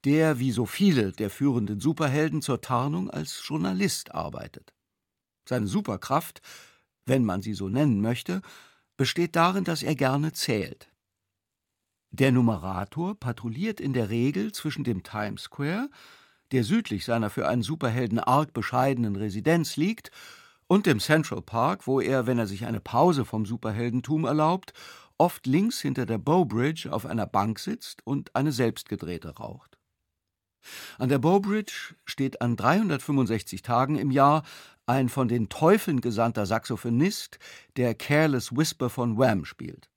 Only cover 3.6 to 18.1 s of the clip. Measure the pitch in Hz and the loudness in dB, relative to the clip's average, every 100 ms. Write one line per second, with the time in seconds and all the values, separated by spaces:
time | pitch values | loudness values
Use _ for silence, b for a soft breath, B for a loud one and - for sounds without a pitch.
3.6 | 185 185 196 - - - 80 - - - | -2 0 -2 -2 -8 -8 -8 -8 -14 -18
4.6 | _ _ _ _ _ _ _ _ - 127 | _ _ _ _ _ _ _ _ -4 -2
5.6 | 104 143 104 98 - 139 - - B B | 0 -2 -4 -6 -2 -2 -2 -16 B B
6.6 | B B B _ - 131 113 92 101 98 | B B B _ 0 2 2 0 -4 -6
7.6 | 95 117 151 104 107 120 - 180 B B | -4 0 2 2 0 -2 -4 -6 B B
8.6 | B B B _ 135 - 170 170 170 190 | B B B _ -2 0 0 2 2 2
9.6 | 175 160 - 151 135 139 156 - - 110 | -2 -4 -2 0 2 2 -2 -4 -2 -2
10.6 | 95 - - _ _ _ _ _ _ _ | -2 -10 -20 _ _ _ _ _ _ _
11.6 | _ _ _ _ _ - 135 123 117 101 | _ _ _ _ _ 2 4 6 4 2
12.6 | 90 92 98 - 175 208 127 113 120 113 | -4 -6 -6 -6 -6 -6 -8 -6 -8 -6
13.6 | 214 208 139 127 107 117 127 156 214 - | -6 -4 -2 -2 0 0 0 0 -4 -6
14.6 | 156 143 127 98 - 110 104 104 - - | -8 -6 -4 -4 -4 -6 -6 -8 -14 -6
15.6 | 143 190 285 B B B B B B 131 | -4 -4 -6 B B B B B B 0
16.6 | 110 214 - 101 - 117 107 - 78 120 | 2 0 0 -6 -2 0 0 -2 0 0
17.6 | 110 160 127 117 120 | -2 -2 -2 -2 0